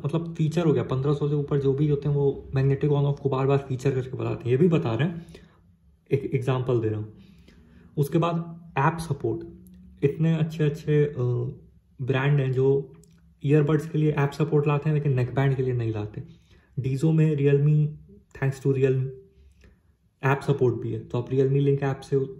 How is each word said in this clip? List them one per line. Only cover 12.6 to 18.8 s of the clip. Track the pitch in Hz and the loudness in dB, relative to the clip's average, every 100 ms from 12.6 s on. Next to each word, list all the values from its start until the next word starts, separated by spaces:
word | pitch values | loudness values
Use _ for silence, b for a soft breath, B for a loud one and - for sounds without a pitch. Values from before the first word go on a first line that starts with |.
| 135 139 151 - - _ _ _ | 2 2 -2 -16 -20 _ _ _
earbuds | 139 151 147 156 - | 2 4 4 0 0
के | 156 | 0
लिए | 151 | 0
ऐप | 147 139 | 2 -2
सपोर्ट | - 151 151 151 | 0 0 2 2
लाते | 143 156 | 0 0
हैं | 151 | 0
लेकिन | 147 | 0
नेकबैंड | 127 123 135 139 131 | 0 0 0 0 2
के | |
लिए | 127 | 0
नहीं | 120 113 | -2 -2
लाते। | 104 104 - - B B B B - | -4 -6 -10 -16 B B B B -6
Diezo | 123 131 160 | -4 0 2
में | 156 156 143 | 4 4 4
Realme, | 139 143 147 151 147 - - - _ - | 4 6 6 4 2 -2 -18 -20 _ -4
thanks | 135 - 139 | -4 0 0
to | |
Realme, | 131 | 2